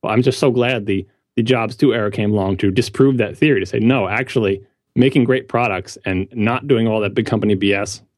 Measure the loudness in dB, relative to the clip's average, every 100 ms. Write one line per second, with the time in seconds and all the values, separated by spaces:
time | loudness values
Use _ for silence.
0 | 0 2 2 2 0 2 0 -2 -2 -4
1 | -4 _ _ -4 0 0 0 0 0 2
2 | -2 -2 -2 0 0 0 0 0 -2 2
3 | 2 2 -2 0 0 0 0 0 2 2
4 | 0 -4 -2 0 0 -2 -8 _ _ 0
5 | 2 4 2 0 -2 -2 -2 -4 -8 -12
6 | -4 -4 -4 -2 -2 -2 0 2 2 0
7 | -2 -2 -2 0 0 2 2 0 -2 -10
8 | _